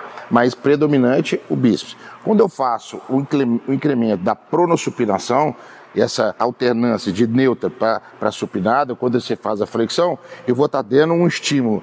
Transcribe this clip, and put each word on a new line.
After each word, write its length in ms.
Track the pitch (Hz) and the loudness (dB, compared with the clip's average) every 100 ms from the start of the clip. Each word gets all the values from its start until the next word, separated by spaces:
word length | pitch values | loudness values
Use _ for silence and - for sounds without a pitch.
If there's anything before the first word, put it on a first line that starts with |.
| - - - | -16 -14 -2
mas 240 | 117 127 | 2 2
predominante 880 | - 139 147 151 143 123 143 - - - | 0 0 2 4 4 2 2 0 -4 -4
o 60 | 143 | 0
bíceps. 420 | 123 85 - - - - | 2 0 -4 -18 -20 -8
Quando 180 | - 214 | 0 2
eu 60 | 196 | 2
faço 540 | - 127 113 - - - | 0 -2 -4 -8 -14 -2
o 100 | 131 | -2
incre-, 420 | 139 143 123 117 - | 0 0 0 0 -2
o 60 | |
incremento 500 | 135 147 127 113 98 | -2 0 0 0 0
da 120 | 98 107 | -2 -4
pronossupinação, 1200 | - 151 175 165 - - 110 95 - 127 151 - - - - - | -2 0 2 2 -2 -2 -2 -2 0 0 0 -4 -18 -20 -8 -2
essa 400 | 117 - 107 - | -2 0 -2 0
alternância 720 | 117 120 123 117 120 107 101 | -4 0 0 2 0 0 -2
de 160 | 90 117 | 0 0
neutra 440 | 120 131 113 92 | 2 2 0 -4
pra, 320 | - 110 101 - - | -2 -2 -2 -6 -4
pra 100 | 107 | -4
supinada, 640 | - 101 101 98 131 139 113 | -4 -6 -2 0 0 0 -2
quando 220 | 123 120 | -2 -2
você 160 | - | -4
faz 280 | 110 104 104 | -6 -4 -4
a 40 | 104 | -2
flexão, 540 | 120 113 - 175 156 - - - | -2 -2 0 -2 -2 -12 -10 -4
eu 80 | |
vou 140 | 123 147 | 0 0
tá 140 | 135 | -2
dando 320 | 107 135 160 | 0 2 2
um 120 | 170 175 | 2 0
estímulo. 560 | - - 143 117 101 | 0 -2 0 0 -2